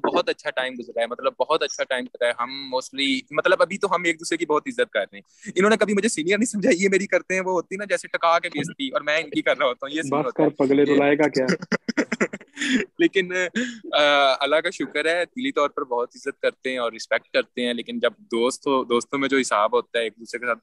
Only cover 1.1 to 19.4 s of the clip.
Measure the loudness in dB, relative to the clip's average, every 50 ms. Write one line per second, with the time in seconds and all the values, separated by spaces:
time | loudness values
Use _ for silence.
1.1 | -4 -2 -2 -2 0 0 -2 0 0 0 0 -2 -4 -6 -4 -4 -4 -6 -6 -8
2.1 | -6 -2 -2 -2 0 -2 -6 -6 -6 -12 -10 -4 -4 -4 -4 -4 -6 -4 0 0
3.1 | 0 -2 -4 -4 -4 0 2 2 4 4 2 0 0 -4 -2 0 0 0 0 -2
4.1 | -2 -2 -4 -6 -4 -4 -2 0 0 0 0 -2 -2 -2 -2 -2 0 -4 -4 -4
5.1 | -8 -20 -20 _ _ _ -14 -8 0 2 4 4 4 4 2 0 0 0 0 -2
6.1 | -2 -2 -2 0 0 0 0 -2 -2 -2 2 2 2 2 2 2 2 0 0 0
7.1 | -2 -2 -2 0 -4 -2 -2 -2 -2 -2 -4 -4 -8 -10 -6 -4 -4 -4 -4 -6
8.1 | -6 0 2 4 4 4 2 -2 -6 -6 -6 -6 -6 -8 -6 -4 -4 -4 -2 0
9.1 | -2 -2 -2 -2 -4 -2 2 2 2 2 2 0 0 -2 -8 -8 -6 -6 -4 -2
10.1 | 0 0 0 -2 0 2 2 2 2 2 2 4 4 4 4 4 4 4 4 4
11.1 | 4 4 2 2 2 0 0 0 -2 -4 -4 -4 -4 -4 -4 -4 -2 -2 -2 -2
12.1 | -2 -4 -4 -4 -4 -10 -18 _ -12 -8 -4 0 0 0 0 -2 _ 2 2 4
13.1 | 4 2 0 0 0 -2 -2 -2 -2 -4 -4 -4 -8 -12 -10 -2 2 4 4 6
14.1 | 6 6 6 4 4 2 0 2 2 2 0 -2 -4 -6 -8 -4 -4 -2 0 0
15.1 | 0 0 -2 -4 -6 -6 -6 -4 0 0 0 0 0 -4 -6 -4 -2 -4 -4 -4
16.1 | -6 -10 -10 -10 -8 -2 -2 -2 -2 _ -6 -6 -4 -2 -4 -4 -6 -6 -6 -2
17.1 | -2 -2 _ _ 0 0 0 _ -4 -4 -2 -2 -2 -4 -6 -8 -6 0 0 0
18.1 | -2 _ -10 -4 -2 0 0 0 0 -2 -2 0 0 2 2 2 0 0 0 -2
19.1 | -4 -2 -2 0 2 0